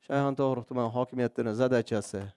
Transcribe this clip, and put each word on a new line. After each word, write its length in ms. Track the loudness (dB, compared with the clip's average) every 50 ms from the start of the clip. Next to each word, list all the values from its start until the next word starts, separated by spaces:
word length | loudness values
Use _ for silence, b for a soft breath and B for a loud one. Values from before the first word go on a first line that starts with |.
Shayxontohur 560 | _ -2 0 0 2 0 0 2 2 0 0 -2 -4 _
tuman 200 | -2 -2 -2 0
hokimiyatini 600 | 0 0 -2 -2 0 -2 -2 0 0 -2 -2 -2 2
zadachasi 640 | 2 2 4 4 2 2 2 -2 -4 -4 -4 -8 -8 -8 -8 -12